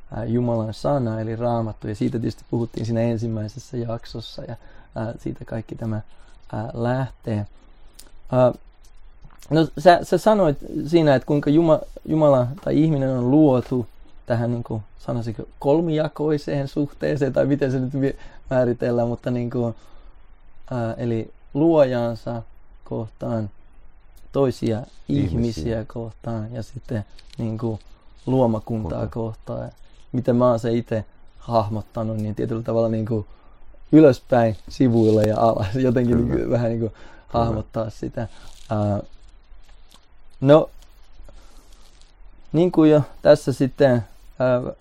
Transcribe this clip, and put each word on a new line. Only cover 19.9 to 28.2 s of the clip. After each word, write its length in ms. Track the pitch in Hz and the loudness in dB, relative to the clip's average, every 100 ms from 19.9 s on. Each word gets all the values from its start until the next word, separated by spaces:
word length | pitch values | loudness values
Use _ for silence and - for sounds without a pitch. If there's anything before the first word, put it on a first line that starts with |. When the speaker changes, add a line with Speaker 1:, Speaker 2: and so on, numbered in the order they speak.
| - - - - - - - - | -20 -20 -20 -20 -20 -20 -18 -10
Speaker 1:
ää, 240 | 127 113 | -6 -6
eli 360 | - 120 113 - - - | -4 -4 -4 -6 -16 -8
luojaansa 880 | 143 170 156 127 123 117 113 - 117 - - - - | 0 4 6 4 2 -2 -6 -8 -10 -12 -20 -20 -20
kohtaan, 640 | - 120 110 - 123 113 104 - - - - - - - - | -10 -8 -8 -10 -6 -4 -6 -12 -20 -20 -20 -20 -20 -20 -6
toisia 500 | 135 131 - 117 110 - - - | 0 0 0 -4 -4 -8 -16 -4
Speaker 2:
Ihmisiä. 220 | 139 90 117 | -2 0 -2
Speaker 1:
ihmisiä 460 | 117 107 120 113 110 | -2 -4 -4 -6 -6
kohtaan 600 | 117 113 - 117 113 107 | -10 -12 -10 -8 -8 -8
ja 100 | 120 | -10
sitten, 420 | - 120 - 113 - - - - | -10 -14 -8 -8 -8 -16 -18 -8
niin 200 | 113 110 | -6 -4
kuin, 200 | 117 107 - - - - | -6 -8 -12 -20 -20 -14